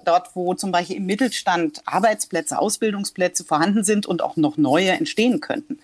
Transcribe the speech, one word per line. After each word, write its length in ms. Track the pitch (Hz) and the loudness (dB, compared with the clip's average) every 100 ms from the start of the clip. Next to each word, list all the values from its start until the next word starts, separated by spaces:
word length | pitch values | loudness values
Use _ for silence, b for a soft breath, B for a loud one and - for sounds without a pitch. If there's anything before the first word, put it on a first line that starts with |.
| 175 | 2
Dort, 300 | 175 - 185 | 2 0 -6
wo 200 | 180 180 | -4 -4
zum 160 | 196 | -2
Beispiel 260 | 175 175 190 | -2 -2 -4
im 80 | 185 | -2
Mittelstand 800 | 208 247 - 190 175 160 - - | 0 0 -2 0 0 0 -4 -4
Arbeitsplätze, 720 | 185 220 214 - 170 160 - | 2 2 2 -2 -4 -2 -2
Ausbildungsplätze 880 | 208 - 220 202 196 - 180 - | -2 0 -2 -2 -6 -2 -2 -2
vorhanden 400 | 170 151 185 208 | -2 0 2 2
sind 240 | 208 208 202 | 2 0 0
und 160 | 175 | -2
auch 140 | - - | -2 0
noch 200 | 151 156 | 0 2
neue 320 | 139 156 185 | 2 4 4
entstehen 500 | 180 156 - 240 170 | 2 0 0 2 0
könnten. 380 | - - - - | -2 -8 -8 -12